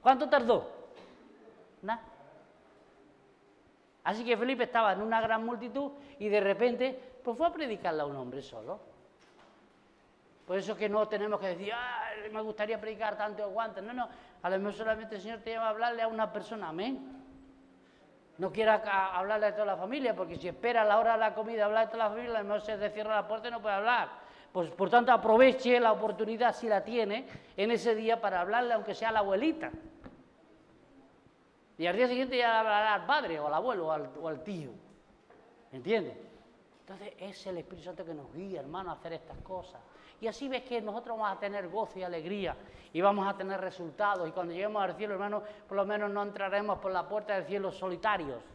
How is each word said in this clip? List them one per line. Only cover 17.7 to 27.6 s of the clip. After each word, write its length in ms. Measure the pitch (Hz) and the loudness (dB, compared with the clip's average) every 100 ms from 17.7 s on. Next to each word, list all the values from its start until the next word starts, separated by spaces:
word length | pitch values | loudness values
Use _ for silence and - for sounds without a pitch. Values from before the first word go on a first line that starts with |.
| - - - - - - - | -20 -20 -20 -20 -20 -20 -6
No 140 | 185 | -6
quieras 300 | 190 220 214 214 | 2 4 4 4
a-, 320 | 196 190 180 | 0 0 0
hablarle 280 | 196 214 208 | 0 2 2
a 60 | |
toda 120 | 208 208 | 0 -2
la 100 | 185 | -2
familia, 380 | 190 277 254 | -4 -2 -2
porque 220 | 185 180 170 | -2 -4 -6
si 100 | 185 | -8
espera 360 | 175 233 233 | -4 0 4
a 20 | |
la 160 | 214 208 | 6 6
hora 140 | 226 | 6
de 40 | 226 | 4
la 160 | 220 | 2
comida 300 | 214 220 233 | 0 -4 2
hablar 240 | 208 220 220 | 2 4 2
a 20 | |
toda 140 | 226 | 2
la 60 | 220 | 0
familia, 280 | 214 240 226 | 0 -4 -4
a 40 | |
lo 60 | 202 | -2
mejor 120 | 208 | -2
se 180 | 208 214 | -2 -4
te 120 | 208 | -4
cierra 260 | 208 214 214 | -4 -2 0
la 100 | 208 | 0
puerta 220 | 220 233 | -4 -4
y 20 | |
no 100 | 233 | -4
puede 140 | 214 | -2
hablar. 340 | 196 214 240 175 - - - - | 0 2 2 0 -8 -18 -20 -8
Pues, 180 | 185 165 | -4 -4
por 180 | - 190 | 0 6
tanto, 220 | 240 240 | 6 8
aproveche 680 | 233 202 220 262 262 240 247 | 6 8 10 10 8 4 6
la 100 | 233 | 6
oportunidad, 640 | 208 214 208 214 220 240 | 4 2 0 -2 2 2
si 140 | - 226 | 2 2
la 160 | 202 | 2
tiene, 420 | 208 233 208 220 269 - - | 2 0 0 -2 -6 -16 -16
en 160 | - | -2